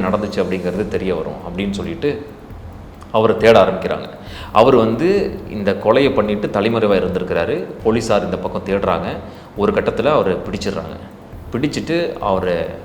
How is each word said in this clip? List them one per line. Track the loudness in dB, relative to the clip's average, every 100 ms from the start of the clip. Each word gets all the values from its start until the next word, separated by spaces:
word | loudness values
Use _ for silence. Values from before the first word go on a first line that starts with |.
நடந்துச்சு | 2 0 0 -2
அப்படிங்கிறது | -2 0 -2 -2 -2
தெரிய | -2 -2 -2
வரும் | -4 -8 -8
அப்படின்னு | -4 -4 -4
சொல்லிட்டு | -6 -4 -4 -4 -8 -16 -16 -16 -16 -16 -18 -18 -4 2
அவரை | 2 4
தேட | 8 8
ஆரம்பிக்கிறாங்க. | 6 2 -4 -6 -8 -14 -14 -14 -2 4
அவர் | 6 6
வந்து | 4 2 2 2 0 -4 -8 -4
இந்த | -2 0
கொலையை | 4 4 4 2
பண்ணிட்டு | 0 0 -2 0
தலைமறைவா | 2 2 4 2
இருந்திருக்கிறாரு. | 2 -2 -2 -2 0 -2 -6 -4
போலீஸார் | 0 0 2 0 2
இந்த | -4
பக்கம் | -4 -6 -2
தேடுறாங்க. | 0 0 0 -2 -8 -10 -16 -12 -2
ஒரு | 2 2
கட்டத்துல | 0 0 2 2
அவரை | 2 0 -4
பிடிச்சிடுறாங்க. | -6 -4 -4 -6 -10 -14 -18 -18 -16 -8
பிடிச்சிட்டு | -2 -2 -2 -2 -2 -2 -2 0
அவரை | 0 0 -2 -4 -8